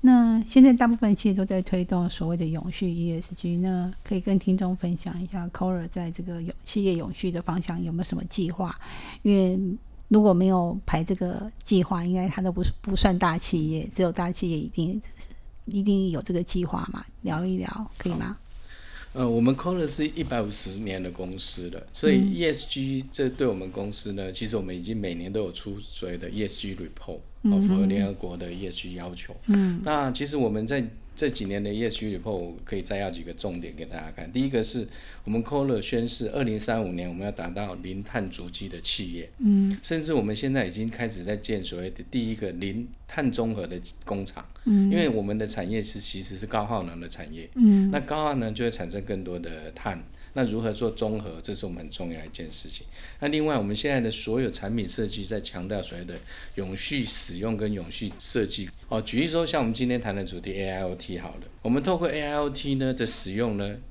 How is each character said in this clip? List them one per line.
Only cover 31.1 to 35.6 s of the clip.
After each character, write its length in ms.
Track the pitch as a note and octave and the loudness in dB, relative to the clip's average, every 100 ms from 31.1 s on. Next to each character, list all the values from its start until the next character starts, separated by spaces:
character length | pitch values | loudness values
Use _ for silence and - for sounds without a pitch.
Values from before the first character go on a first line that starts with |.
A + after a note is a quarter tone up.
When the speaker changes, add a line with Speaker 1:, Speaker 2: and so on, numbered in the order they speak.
| - | -2
Speaker 2:
这 120 | D3 | 0
几 180 | B2+ G2 | 0 -2
年 160 | G2+ | -2
的 120 | G2+ | -2
E 160 | G#2 A#2 | 0 0
S 80 | G#2+ | 0
G 180 | G#2+ F#2 | -4 -4
report， 100 | A2 | -4
我 260 | G2 F2 D#2+ | -4 -4 -8
可 120 | - G2+ | -6 -4
以 80 | |
摘 140 | - G2 | -2 -2
要 120 | G2 | -2
几 140 | E2+ | -4
个 100 | E2+ | -10
重 260 | E2 G2+ F2 | -6 -6 -6
点 140 | E2 - | -8 -10
给 80 | |
大 160 | D#2+ E2+ | -10 -8
家 120 | D#2+ | -10
看。 200 | - E2 | -10 -4
第 100 | B2 | 0
一 60 | C3+ | 2
个 140 | B2 | 2
是 260 | A2 B2 G#2 - - - | 0 -2 -6 -10 -16 -12
我 80 | - | -2
们 120 | A2+ | -2
Kohler 380 | A2+ D3 | 0 0